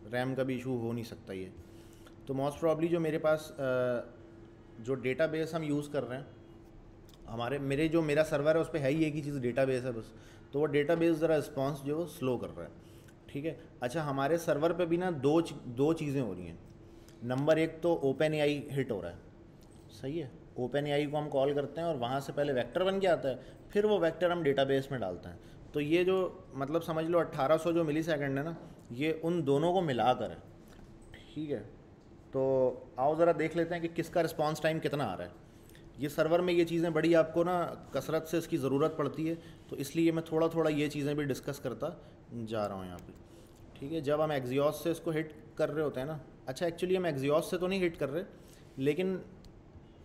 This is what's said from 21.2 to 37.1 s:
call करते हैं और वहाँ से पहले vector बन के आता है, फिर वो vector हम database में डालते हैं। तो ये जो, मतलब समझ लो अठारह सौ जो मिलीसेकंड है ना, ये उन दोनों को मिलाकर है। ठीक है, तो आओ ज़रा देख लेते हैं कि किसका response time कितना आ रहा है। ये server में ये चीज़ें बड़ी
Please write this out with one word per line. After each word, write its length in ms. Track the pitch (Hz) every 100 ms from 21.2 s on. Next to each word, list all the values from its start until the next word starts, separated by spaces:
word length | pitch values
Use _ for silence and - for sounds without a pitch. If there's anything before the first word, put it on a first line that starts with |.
| 151
call 240 | 143 139
करते 280 | 143 135 165
हैं 60 | 170
और 80 | 147
वहाँ 240 | 117 135
से 140 | 139
पहले 200 | 143 143
vector 300 | 127 117 175
बन 160 | 185 196
के 80 | 185
आता 220 | 151 139
है, 260 | 120 - - -
फिर 140 | 208 214
वो 140 | 202
vector 320 | 165 160 180
हम 120 | 175
database 460 | 151 135 135 135 135
में 100 | 131
डालते 280 | 95 87 92
हैं। 100 | 85 - - -
तो 60 | 151
ये 240 | 147 170
जो, 420 | 180 190 180 - - 131
मतलब 260 | 139 165
समझ 240 | 165 160 165
लो 140 | 175
अठारह 380 | 160 160 135 156
सौ 140 | 175
जो 100 | 170
मिलीसेकंड 540 | 160 151 156 147 139 135
है 60 |
ना, 120 | 156 165 - - -
ये 200 | 120 156 156 165
उन 180 | 175
दोनों 300 | 139 139 165
को 80 | 185
मिलाकर 500 | 165 117 113 127 101
है। 60 | 82 - - - - - - -
ठीक 360 | - - 147 151
है, 100 | 120 107 - - - - - -
तो 80 | 135 135 131 127 120 - -
आओ 160 | 139 156
ज़रा 180 | 170
देख 220 | 156 156 170
लेते 200 | 165 170
हैं 60 |
कि 60 | 165
किसका 340 | 170 - 180
response 400 | 160 - 151 156
time 180 | 160 160
कितना 240 | 147 143
आ 100 | 120
रहा 140 | 87 87
है। 60 | - - - - - - -
ये 100 | 143
server 320 | 139 156 175
में 120 | 180
ये 120 | 175 165
चीज़ें 280 | 165 170
बड़ी 200 | 156 165